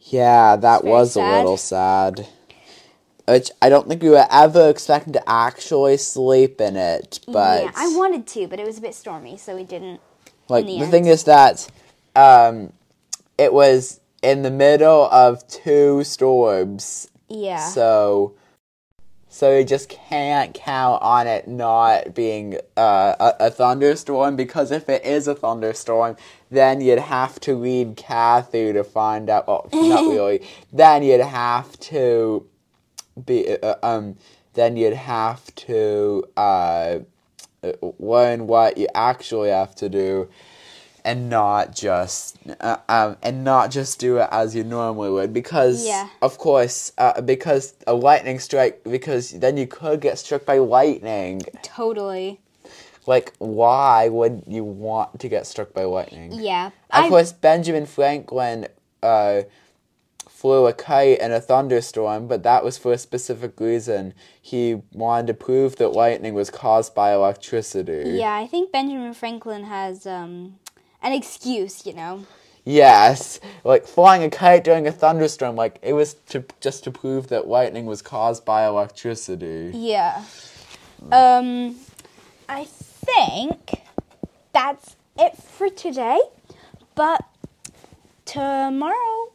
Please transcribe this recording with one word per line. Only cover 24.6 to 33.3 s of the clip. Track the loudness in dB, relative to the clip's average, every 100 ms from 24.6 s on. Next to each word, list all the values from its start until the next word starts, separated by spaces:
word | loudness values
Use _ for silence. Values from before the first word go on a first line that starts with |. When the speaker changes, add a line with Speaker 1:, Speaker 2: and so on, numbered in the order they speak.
| -4
Speaker 1:
if | -4 -4
it | -4 -2
is | -4 -4
a | -4
thunderstorm, | -6 -4 -6 -8 -4 -2 -2 -6 -20 _ _
then | 2 2 4
you'd | 2 2
have | 0 -4 -4 -6
to | -6 -4
read | -4 -4 -4 -8
Kathy | -8 -2 2 2 0 -4 -2
to | -2
find | -4 -2 -2 -4 -2
out, | -2 0
well, | -4 -2
not | 0 2 2
Speaker 2:
<laughs> | 2
Speaker 1:
really, | 0 -2 -2 -6 -20 _
then | 4 6 6
you'd | 4 2
have | 2 -2 -4 -4 -6 -20
to | -10 -2 0 0 0 -4 -8 _ _ _ _ -20 _ -20
be, | -4